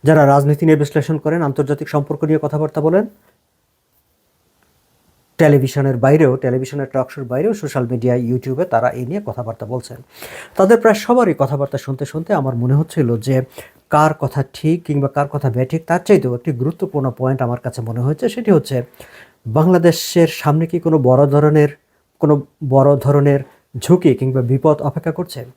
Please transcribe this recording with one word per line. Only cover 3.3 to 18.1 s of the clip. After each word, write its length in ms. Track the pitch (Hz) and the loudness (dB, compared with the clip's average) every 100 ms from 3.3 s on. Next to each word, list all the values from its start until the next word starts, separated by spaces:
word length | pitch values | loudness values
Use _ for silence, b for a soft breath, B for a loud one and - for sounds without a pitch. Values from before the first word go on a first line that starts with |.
| _ _ _ _ _ _ _ _ _ _ _ _ _ _ _ _ _ _ _ _ - | _ _ _ _ _ _ _ _ _ _ _ _ _ _ _ _ _ _ _ _ 0
টেলিভিশনের 600 | 156 143 131 143 139 127 | 4 4 2 -2 -2 0
বাইরেও, 380 | 131 156 147 131 | 2 4 4 2
টেলিভিশনের 520 | 131 127 131 143 131 | -2 -4 -6 -8 -6
টক 180 | 131 127 | -4 -6
শোর 120 | - | -8
বাইরেও 300 | 123 123 196 | -8 -4 -4
সোশ্যাল 340 | 214 147 135 120 | -4 -6 -4 -4
মিডিয়ায়, 340 | 123 123 123 | -2 0 -2
YouTube-এ 440 | 120 123 135 127 180 | -2 -4 -4 -6 -2
তারা 240 | 113 120 | 0 -2
এই 160 | 123 123 | -4 -8
নিয়ে 160 | 190 208 | -8 -8
কথাবার্তা 400 | 113 113 113 104 | -10 -10 -10 -8
বলছেন। 320 | 123 - 123 - B B B B - | -10 -10 -20 -20 B B B B -2
তাদের 260 | 190 233 | 4 4
প্রায় 140 | 226 214 | 4 0
সবারই 380 | - 247 220 147 | 2 2 2 0
কথাবার্তা 400 | 131 139 139 139 | -2 -2 -4 -6
শুনতে 280 | - 131 143 | -8 -8 -8
শুনতে 280 | 156 165 | -8 -2
আমার 220 | 190 131 120 | -2 -2 -2
মনে 180 | 123 | 0
হচ্ছিল 440 | 143 160 - 123 117 | 0 0 -2 -2 -2
যে 240 | 117 131 131 B B B _ | 0 -2 -2 B B B _
কার 240 | 151 156 | 2 2
কথা 300 | 156 139 147 135 | 0 -4 -4 -6
ঠিক 320 | - 156 170 165 | -4 -2 -2 -2
কিংবা 220 | 143 139 | -2 -2
কার 200 | 143 143 | -2 -4
কথা 220 | 147 135 | -2 -4
বেঠিক, 340 | 117 131 160 160 | -2 -2 -4 -2
তার 120 | 170 180 | -4 2
চাইতেও 300 | 196 127 120 | 2 2 -4
একটি 160 | - | -6
গুরুত্বপূর্ণ 600 | 127 131 165 190 147 131 120 | -4 -4 -4 -6 -2 -4 -2
পয়েন্ট 240 | 131 135 | -2 -2
আমার 180 | 120 120 | -2 -4
কাছে 220 | 123 - | -8 -8
মনে 180 | 110 117 | -8 -4
হয়েছে, 300 | 127 | -4